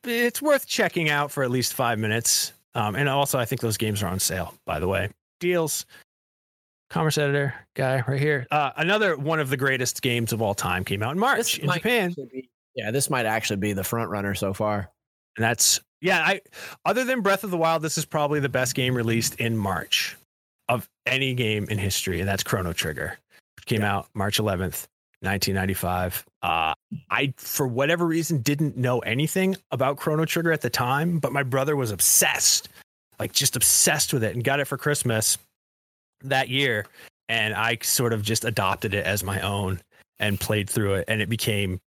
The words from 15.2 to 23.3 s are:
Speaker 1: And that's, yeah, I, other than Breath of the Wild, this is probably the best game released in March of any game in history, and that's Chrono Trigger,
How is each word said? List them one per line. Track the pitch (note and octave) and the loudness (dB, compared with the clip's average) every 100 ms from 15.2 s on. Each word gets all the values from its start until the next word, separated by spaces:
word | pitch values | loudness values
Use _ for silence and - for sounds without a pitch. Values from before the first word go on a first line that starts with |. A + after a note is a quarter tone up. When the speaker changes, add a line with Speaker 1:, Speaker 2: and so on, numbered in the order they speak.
| _ - | _ 0
Speaker 1:
And | |
that's, | A2+ A#2+ - - _ _ | 0 4 2 2 _ _
yeah, | F3 F3+ | 2 2
I, | D#3 G3 - - - - | 2 0 -4 -18 -16 -4
other | D#3 G#3 | 0 0
than | B3+ C4 | 2 2
Breath | G3 G3 | 2 2
of | G#3 | 0
the | F3+ | 2
Wild, | D#3+ E3 | 4 2
this | D3+ - | 0 -2
is | |
probably | - D#3 D3 D3+ | -2 0 2 2
the | C#3 | 2
best | B2+ B2+ | 2 0
game | C3+ B2+ | 2 0
released | B2 A2+ A2+ - - | 2 2 2 0 -2
in | A#2 A2+ | 0 0
March | G2+ F2 - - - - _ _ _ _ - | 0 -2 -2 -2 -2 -8 _ _ _ _ -2
of | A#2+ - _ - | -2 -2 _ -2
any | C3 C3+ | 0 0
game | B2 A2 G#2+ G2+ | 0 0 0 0
in | G#2 | -2
history, | F#2+ - - E2+ | 0 -2 -2 -2
and | G2 | 0
that's | G2 | -2
Chrono | - G2+ F2+ | -2 -2 -2
Trigger, | E2+ D#2+ D2+ D#2+ - _ | -2 -4 -4 -8 -8 _